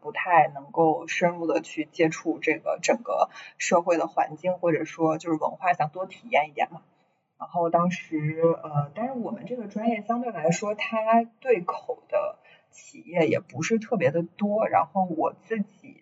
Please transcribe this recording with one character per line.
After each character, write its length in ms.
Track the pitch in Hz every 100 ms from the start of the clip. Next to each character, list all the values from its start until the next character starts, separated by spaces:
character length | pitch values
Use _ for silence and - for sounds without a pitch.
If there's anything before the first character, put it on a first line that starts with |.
不 100 | -
太 360 | - 185 170 151
能 240 | 143 139
够 340 | 165 165 151 160
深 300 | - 175 175
入 100 | 165
的 160 | 160
去 260 | 156 - 151
接 180 | - 160
触 300 | 160 165 160
这 180 | - 147
个 220 | - -
整 220 | - -
个 260 | - - - - - -
社 240 | - 175
会 140 | 175 165
的 100 | 156
环 280 | - - 151
境， 160 | 180 180
或 140 | 175
者 140 | 151 160
说 340 | - 160 156
就 120 | 170
是 80 | 156
文 120 | 151
化， 220 | - 180
想 160 | 175 151
多 180 | 185 190
体 200 | - 233
验 200 | 147 151
一 20 |
点 180 | 143 -
嘛。 100 | 156 - _ _ _ _ _
然 80 | 160
后 220 | 175 170
当 220 | 170 175
时， 500 | 175 - 156 151 160 165 160
呃， 280 | 156 147 143 202
但 100 | 247
是 80 |
我 160 | 254 190
们 160 | - 175
这 100 | 247
个 120 | 202
专 220 | 208 233
业 120 | 220
相 200 | 208 240
对 100 | 247
来 180 | 180 156
说， 240 | 175 208
它 500 | 214 - 226 220 226 233 _
对 220 | 262 214
口 420 | 175 - - - -
的 300 | - - - _ _ _
企 280 | - - -
业 260 | - 175 156
也 120 | -
不 220 | - 127
是 160 | 160 226
特 180 | 220 214
别 140 | 131
的 140 | 160
多， 440 | 170 - 208 208 214
然 200 | 185 170
后 160 | 196
我 300 | 180 160 139
自 280 | - - 220
己 400 | 202 _ - -